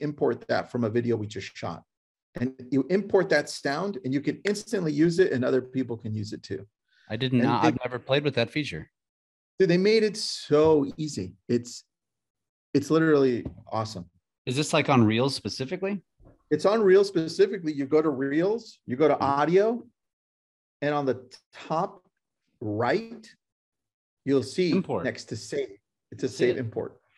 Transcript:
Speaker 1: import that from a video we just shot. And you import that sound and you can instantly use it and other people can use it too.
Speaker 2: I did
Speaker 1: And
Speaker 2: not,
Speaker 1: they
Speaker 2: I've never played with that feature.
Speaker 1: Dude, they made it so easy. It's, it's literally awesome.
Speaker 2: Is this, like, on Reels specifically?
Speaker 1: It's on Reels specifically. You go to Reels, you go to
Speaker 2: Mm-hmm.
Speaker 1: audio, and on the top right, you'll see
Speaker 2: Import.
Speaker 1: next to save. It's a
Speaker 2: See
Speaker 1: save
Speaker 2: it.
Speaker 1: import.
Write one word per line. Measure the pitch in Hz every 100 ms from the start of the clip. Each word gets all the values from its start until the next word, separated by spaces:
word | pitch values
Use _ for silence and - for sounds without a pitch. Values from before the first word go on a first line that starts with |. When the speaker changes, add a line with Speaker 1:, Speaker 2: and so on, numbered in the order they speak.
Speaker 1:
import | 151 147 139 117 -
that | 110 87
from | 120 113
a |
video | 117 120 113
we | 104
just | 101 - -
shot. | 104 82 - _ _ _ _ -
And | 127 131 123
you | 135 135
import | 190 202 196 170
that | 151 147
sound | - 143 147 202 196 131
and |
you | 139
can | 147 - 196
instantly | 208 - 208 160
use | 147 170 165
it | 185
and | 131 127
other | 131
people | 127 131 120 113
can | 110
use | 107 107
it | -
too. | - - - _ _ _ -
Speaker 2:
I | 110
did | 131
Speaker 1:
And | 123
Speaker 2:
not, | 117 117
Speaker 1:
they | 120
Speaker 2:
I've | 123
never | 127 123
played | - 139
with | 147 120
that | 117
feature. | 151 131 80 78 _ _ _ _ _ _ -
Speaker 1:
Dude, | 185
they | 175
made | 202 220
it | 214 -
so | - - - 147 160 151 139 -
easy. | 151 - 90 - -
It's, | 120 117 - - _ _ _ _ _ _ _ _
it's | 139 143
literally | 160 160 143 135 117 - - -
awesome. | 110 110 90 85 _ _ _ -
Speaker 2:
Is | 127
this, | 151
like, | 156 147
on | 135
Reels | 107 110 135 135
specifically? | 101 - 170 180 190 202 - _ - _ _
Speaker 1:
It's | 151 196
on | 226
Reels | 196 190 202
specifically. | 180 160 165 208 214 156
You | 143 131
go | 151
to | 160
Reels, | 127 139 147 190 226 - - -
you | 123
go | 151
to | 143
Speaker 2:
Mm-hmm. |
Speaker 1:
audio, | 135 139 156 185 220 240 - _ _ _ _ _ _ _ _ _
and | 143
on | 147 131
the | 110 - - _
top | - - 160 196 - _ _ _ _ _ _
right, | 110 104 123 175 226 226 - _ _ _ _ _ _ _ _ _
you'll | 131 139
see | 117 - 180
Speaker 2:
Import. | 190 - 107
Speaker 1:
next | 113 - -
to | 107
save. | - 147 131 - _ _ _
It's | -
a | 127
Speaker 2:
See | -
Speaker 1:
save | 127 117
Speaker 2:
it. |
Speaker 1:
import. | 113 - - - _